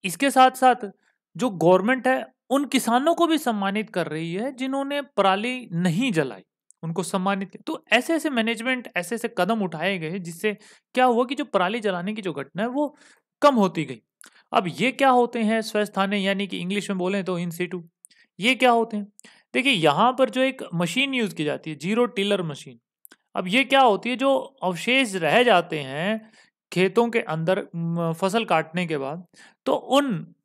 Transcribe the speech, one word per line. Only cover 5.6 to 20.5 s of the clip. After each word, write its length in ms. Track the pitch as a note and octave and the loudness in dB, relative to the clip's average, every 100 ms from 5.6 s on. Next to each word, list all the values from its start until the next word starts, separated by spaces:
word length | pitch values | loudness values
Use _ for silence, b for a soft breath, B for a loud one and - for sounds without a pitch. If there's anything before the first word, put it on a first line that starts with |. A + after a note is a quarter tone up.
| A#3 | -6
नहीं 400 | E3 F3+ D#3+ C4 | -2 0 2 2
जलाई, 300 | D#3+ C3+ G2 _ _ _ _ | 0 -2 -6 _ _ _ _
उनको 200 | E3 E3 | -8 -6
सम्मानित 480 | F3+ G3 F#3+ G3 G3 | -4 -2 -2 -2 -6
किया। 120 | - - | -12 -12
तो 180 | D#4 _ | -12 _
ऐसे 220 | A3+ B3+ | 0 2
ऐसे 160 | E4 D#4 | -2 0
मैनेजमेंट, 580 | B3 A3 A3+ A#3 B3+ A#3+ F3+ | -2 -2 -2 -2 -4 -4 -8
ऐसे 180 | E3+ | -6
ऐसे 200 | A3+ F3+ F#3 | -6 -6 -2
कदम 240 | F3+ A3+ | 0 0
उठाए 360 | F#3 D#3+ F3 G3 | -2 -2 -4 -4
गए 200 | D#3 G3 | -6 -8
जिससे 380 | E3+ E3+ G#3+ G3+ b b _ | -10 -6 -4 -6 b b _
क्या 100 | - | 2
हुआ 200 | B3+ A#3 | 4 4
कि 100 | B3 | 0
जो 100 | C4+ | -4
पराली 360 | C#4+ G3 F3+ A#3 | -2 0 0 -2
जलाने 340 | G#3 F3+ F3 | -2 -4 -6
की 80 | A3 | -6
जो 100 | F#3 | -6
घटना 300 | C#3+ C#3 E3 | -8 -10 -6
है 60 | A3+ | -4
वो 280 | C4 D4 b b b _ _ | -2 -4 b b b _ _
कम 120 | D4 | 4
होती 300 | B3+ F#3+ E3 | 6 2 0
गई। 180 | C#3 A#2+ _ _ b b b | -6 -8 _ _ b b b
अब 120 | - F#3 C3+ | 0 0 -2
ये 120 | A#3+ | -2
क्या 160 | B3+ C#4 | 2 4
होते 300 | B3 A#3+ A#3+ | 4 2 0
हैं 240 | G#3+ A3+ | 0 0
स्वस्थाने, 560 | A3 G#3+ G#3 G3 G3 G3+ | -2 -4 -4 -2 -2 0
यानी 280 | G3 G3 G3 | 0 -2 -4
कि 120 | F#3+ | -6
इंग्लिश 320 | F3 G3+ F3 | -4 -4 -4
में 80 | F#3+ | -4
बोलें 260 | F3+ G3+ | -2 -2
तो 160 | F#3 F3 | -2 -4
in 80 | F3 | -4
situ, 340 | E3+ F3+ F3+ E3 _ b b b - | -6 -6 -6 -12 _ b b b -4
ये 140 | G#3+ | -2
क्या 160 | B3+ B3+ | 2 4
होते 260 | A#3 A3+ G#3 | 4 0 -6
हैं? 160 | G3+ _ b b b | -10 _ b b b
देखिए, 180 | B3 C4 | -2 0
यहाँ 400 | A3+ D#3 C#3+ A#3 C4 | 4 4 4 2 4
पर 120 | C4 | 0
जो 100 | B3+ | 2
एक 220 | C4 | -2